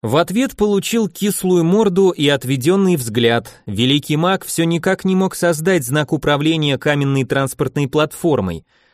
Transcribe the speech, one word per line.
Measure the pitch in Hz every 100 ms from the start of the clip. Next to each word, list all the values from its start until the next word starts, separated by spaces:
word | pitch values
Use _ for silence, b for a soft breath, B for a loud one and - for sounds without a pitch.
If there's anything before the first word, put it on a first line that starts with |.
| 113
В | 135
ответ | 170 196 269 -
получил | 208 202 - 233 208
кислую | - 202 190 185 180
морду | 165 196 220 180 190
и | 175 143
отведённый | 143 127 135 123 190 190 175
взгляд. | 117 110 117 120 - - -
Великий | 101 127 143 - 151
маг | 170 190 -
всё | -
никак | 170 170 175 190
не | 190 185
мог | 190
создать | - 175 156 160 185
знак | 117 147 147
управления | 151 151 143 151 160 147 131
каменной | 147 147 139 139
транспортной | 127 139 135 - 143 - 143
платформой. | 151 156 - 170 131 95 82 _ _ _